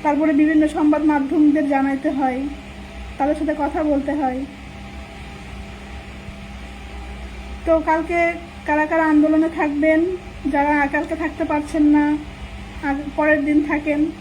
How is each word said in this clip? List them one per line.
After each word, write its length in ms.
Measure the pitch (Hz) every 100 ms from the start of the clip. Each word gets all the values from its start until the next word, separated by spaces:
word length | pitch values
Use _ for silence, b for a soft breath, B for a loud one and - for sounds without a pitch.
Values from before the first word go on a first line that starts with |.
তারপরে 300 | 302 285 311
বিভিন্ন 340 | 285 302 311 302
সংবাদ 360 | 320 302 302
মাধ্যমদের 640 | 302 294 269 311 302 294 285
জানাইতে 400 | 277 269 269 302
হয়, 320 | 269 262 254 277 - - - - - - -
তাদের 180 | 277 302
সাথে 200 | 311 294
কথা 260 | 285 339
বলতে 280 | 302 285 277
হয়। 340 | 294 262 254 277 - - - - - - - - - - - - - - - - - - - - - - - - - - - - - - - 339
তো 140 | 320
কালকে 540 | 311 320 320 339 339 339 - - -
কারা 200 | 302 302
কারা 200 | 330 320
আন্দোলনে 440 | 302 302 311 320
থাকবেন, 560 | 320 302 285 311 320 349 370 - - -
যারা 420 | 285 294 294 277
কালকে 240 | 294 330 320
থাকতে 280 | 320 -
পারছেন 400 | 311 302 294 311
না, 340 | 294 294 294 294 - - - - - -
আর 120 | 285 277 294 -
পরের 300 | 302 302 285
দিন 180 | 302
থাকেন। 420 | 302 320 302 294 320 330